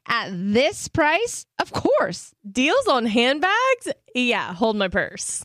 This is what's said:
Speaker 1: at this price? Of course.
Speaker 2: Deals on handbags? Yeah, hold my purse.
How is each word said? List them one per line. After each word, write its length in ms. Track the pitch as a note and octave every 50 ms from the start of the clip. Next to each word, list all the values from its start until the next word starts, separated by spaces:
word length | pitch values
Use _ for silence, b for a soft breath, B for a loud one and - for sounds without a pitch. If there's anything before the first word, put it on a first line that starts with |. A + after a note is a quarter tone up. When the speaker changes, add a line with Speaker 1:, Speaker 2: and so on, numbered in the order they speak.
| - -
Speaker 1:
at 220 | A#3+ A#3 G3+ -
this 560 | G3 F3 F#3 G3 G#3 A3+ C4+ D#4+ G#4 - - -
price? 580 | - - D#4+ D4 D#4 F4+ A4+ A#4+ - - - _ _ -
Of 140 | F4 - -
course. 600 | - - - - - - - F3 - - - _ _ - G#3
Speaker 2:
Deals 380 | G3 B3 B3+ D4 F#4 C5 C5+ G#4
on 200 | C#4+ B3 A3+ A#3+
handbags? 800 | G3+ B3 A#3 B3+ C#4 D4+ C#4+ F#4 G4+ A4+ B4 C5 C5 B4 - - - - _ _ -
Yeah, 380 | B3+ B3 A#3+ A#3 G3 E3+ - F#3
hold 240 | E3+ A#3 A3+ A3 G#3+
my 100 | G3 F#3
purse. 560 | F3+ F#3+ D3+ - - - - - - - -